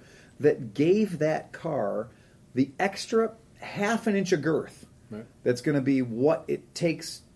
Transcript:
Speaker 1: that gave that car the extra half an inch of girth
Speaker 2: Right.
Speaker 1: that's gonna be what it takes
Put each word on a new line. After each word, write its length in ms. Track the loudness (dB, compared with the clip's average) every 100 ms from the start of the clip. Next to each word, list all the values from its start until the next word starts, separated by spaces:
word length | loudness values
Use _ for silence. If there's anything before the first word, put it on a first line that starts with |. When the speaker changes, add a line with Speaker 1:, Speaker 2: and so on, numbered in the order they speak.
| -14 -20 -20 0
Speaker 1:
that 360 | 2 2 -4 0
gave 420 | 4 4 2 0
that 320 | 0 -2 -6
car 560 | -8 -4 -2 -2 -2 -6 -12 -20 -20 -8
the 160 | 0 0 0
extra 540 | -2 -2 -2 0 0 -4 -20 -18
half 440 | -12 -4 -2 0 0
an 100 | 0
inch 160 | 2
of 100 | 0
girth 420 | 2 0 -2 -14 -20 -20 -16
Speaker 2:
Right. 160 | -14 -14 -4
Speaker 1:
that's 180 | 0 0
gonna 200 | 0 0
be 200 | 2 0
what 400 | 0 2 2 2 -2
it 280 | -6 -6 -2
takes 460 | -2 -2 -8 -14 -18